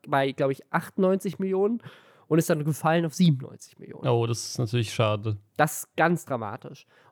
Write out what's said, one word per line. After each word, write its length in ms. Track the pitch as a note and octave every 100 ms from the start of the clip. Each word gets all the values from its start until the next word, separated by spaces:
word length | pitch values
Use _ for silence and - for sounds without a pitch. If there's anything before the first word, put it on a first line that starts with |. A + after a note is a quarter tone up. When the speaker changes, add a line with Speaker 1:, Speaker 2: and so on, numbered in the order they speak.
| -
Speaker 1:
bei, 240 | C#3+ C#3
glaub 200 | C3 C#3
ich, 100 | C3+ -
achtundneunzig 680 | E3 - - F#3 F#3+ G3+ D#3+
Millionen 440 | F#3+ F#3+ G#3 A#3+ - - - _ -
und 100 | D#3+
ist 120 | D#3+
dann 140 | D#3
gefallen 420 | D3 C#3+ D#3+ E3+ E3
auf 80 |
siebenundneunzig 680 | - E3+ C3 - - - -
Millionen. 280 | - - C3
Speaker 2:
Oh, 200 | A#2 A#2
das 180 | A#2 -
ist 140 | -
natürlich 340 | A2+ A#2+ G#2+
schade. 440 | - A2 G#2+ A2 G#2 - -
Speaker 1:
Das 220 | D3+ -
ist 160 | - -
ganz 300 | D#3+ E3+ -
dramatisch. 600 | B2 G#2 A#2 - - _ _ _